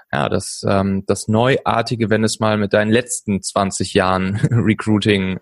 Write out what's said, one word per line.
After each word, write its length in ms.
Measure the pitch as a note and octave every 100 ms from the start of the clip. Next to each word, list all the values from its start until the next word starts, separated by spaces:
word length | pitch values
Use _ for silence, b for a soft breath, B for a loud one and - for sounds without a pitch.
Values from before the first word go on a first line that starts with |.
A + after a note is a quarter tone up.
| B
ja, 160 | C#2 C2
das, 360 | G2 - - G#2+
ähm, 340 | G2 G2 G2 -
das 200 | G#2 -
Neuartige, 800 | A2 B2 C3+ - A2+ A2+ A#2 G#2+
wenn 140 | G#2+
es 160 | A2 -
mal 180 | A2 G#2+
mit 160 | G2+
deinen 200 | G#2+ G#2+
letzten 500 | A2+ B2+ - - F#2+
zwanzig 520 | - - G2 - F#2+
Jahren 420 | G2 F#2 F#2 F#2+ G2+
<laughs> 120 | -
Recruiting, 840 | A#2 F#2+ G#2+ - G#2+ G#2+ G2+ F#2+ F#2